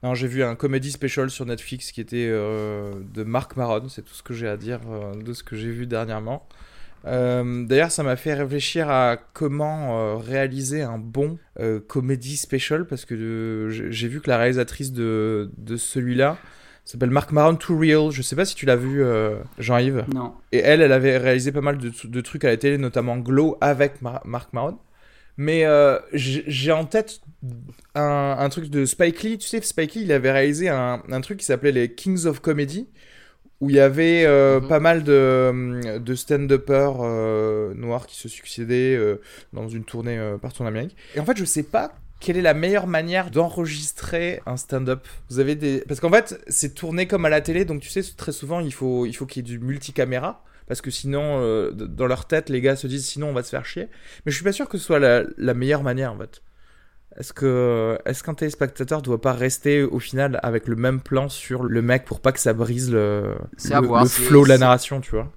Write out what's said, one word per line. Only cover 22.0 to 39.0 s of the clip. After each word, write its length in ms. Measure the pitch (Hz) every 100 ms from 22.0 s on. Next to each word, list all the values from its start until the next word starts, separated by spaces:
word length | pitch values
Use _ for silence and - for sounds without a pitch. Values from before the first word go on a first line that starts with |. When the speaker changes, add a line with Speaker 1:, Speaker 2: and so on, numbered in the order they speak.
Speaker 1:
de 160 | 117 123
trucs 240 | 123 151
à 40 | 139
la 80 | 113
télé, 220 | 143 143
notamment 380 | 131 127 123 120
Glow 420 | 120 135 156 -
avec 420 | 143 135 143 139
Mar-, 200 | 123 123
Marc 280 | - 120 -
Maron. 260 | 120 139 214 _ _ - _ - -
Mais, 260 | 143 165 156
euh, 320 | 147 143 131 -
j'ai, 320 | 147 131 139 147
j'ai 260 | 135 139
en 120 | 160 160
tête 340 | 214 220 - - - 131 120 123 - -
un, 420 | 147 147 143 139 135
un 100 | 139
truc 200 | 139 156
de 140 | 143
Spike 380 | 135 - 175 170
Lee. 160 | 220 226
Tu 80 | -
sais, 120 | 226
Spike 340 | - - 156
Lee, 80 | 220
il 100 | 202
avait 200 | 143 127
réalisé 360 | 135 139 147 180
un, 340 | 139 123 120 -
un 100 | 131
truc 180 | 131 196
qui 40 |
s'appelait 280 | - 123 147
les 220 | 131 117
Kings 320 | 123 190 185 165
of 140 | 139
Comedy, 480 | - 147 143 165 254 _ - - - _ _ _
où 100 | 139
il 60 | 139
y 40 |
avait, 440 | 139 139 165 170 160
euh, 340 | 139 139 135
Speaker 3:
Mhm. 80 | 135
Speaker 1:
pas 120 | 156
mal 220 | 160 170
de, 960 | 147 143 131 131 127 127 123 123 120 110
de 160 | 120
stand-uppers, 840 | 123 - 147 139 135 135 139 139 131
euh, 760 | 120 113 110 110 110 107 104
noirs 320 | 117 117 120 123
qui 100 | -
se 120 | 117
succédaient, 680 | - - - 117 123 127
euh, 240 | 131